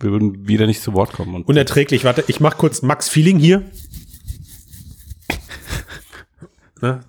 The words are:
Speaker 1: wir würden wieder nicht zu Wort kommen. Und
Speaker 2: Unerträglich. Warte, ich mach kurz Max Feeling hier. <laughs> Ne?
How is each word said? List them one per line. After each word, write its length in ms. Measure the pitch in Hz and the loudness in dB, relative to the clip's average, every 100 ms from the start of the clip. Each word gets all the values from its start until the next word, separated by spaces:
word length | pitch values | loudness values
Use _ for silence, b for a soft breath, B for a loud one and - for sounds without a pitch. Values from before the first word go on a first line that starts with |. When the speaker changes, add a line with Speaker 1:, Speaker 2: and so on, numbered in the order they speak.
Speaker 1:
wir 100 | 104 | -2
würden 340 | 104 107 95 98 | 0 0 -2 0
wieder 200 | 107 110 | 2 2
nicht 160 | 107 | 0
zu 100 | - | -2
Wort 200 | 95 98 | 0 -2
kommen. 200 | - 87 | -4 -8
Und 140 | 90 85 | -6 0
Speaker 2:
Unerträglich. 560 | 147 139 143 139 123 | 2 2 -2 -2 0
Warte, 180 | 131 123 - | 2 0 -2
ich 100 | - | 0
mach 180 | 151 - | 0 2
kurz 240 | 156 - | 0 0
Max 260 | 131 147 - | -2 -2 0
Feeling 300 | 156 160 190 | 2 4 6
hier. 240 | 156 190 196 | 6 4 0
<laughs> 40 | - - - - - - - - - - - - - - - - - - B B B B B B B - _ - _ _ _ | -12 -18 -18 -20 -16 -14 -14 -16 -20 -20 -20 -20 -20 -18 -14 -10 -10 -12 B B B B B B B -20 _ -20 _ _ _
Ne? 200 | 120 127 | -4 -4